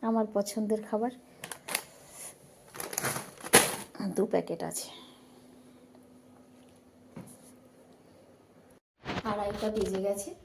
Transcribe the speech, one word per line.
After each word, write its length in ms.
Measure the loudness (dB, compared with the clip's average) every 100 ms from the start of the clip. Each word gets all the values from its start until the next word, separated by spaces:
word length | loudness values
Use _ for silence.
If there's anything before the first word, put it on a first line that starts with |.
আমার 240 | 4 2 4
পছন্দের 500 | 2 0 0 0 0
খাবার, 280 | 2 0 0 -4 -18 -18 -14 -12 -4 -4 -4 -18 -20 -16 -16 -16 -20 -20 -18 -12 -6 -2 -2 -2 -6 -12 6 6 6 -2 -8 -4 -2 2
দু 100 | 2
প্যাকেট 380 | 2 2 -4
আছে। 260 | -4 -6 -8 -12 -18 -20 -20 -20 -20 -20 -20 -20 -20 -20 -20 -20 -20 -20 -20 -20 -20 -20 -20 -20 -18 -16 -16 -18 -20 -20 -20 -20 -20 -20 -20 -20 -20 -20 -20 -20 -20 -20 _ _ -6 -4
আড়াইটা 460 | 0 0 0 0 0
বেজে 320 | 2 2 2
গেছে 340 | 2 0 -4 -12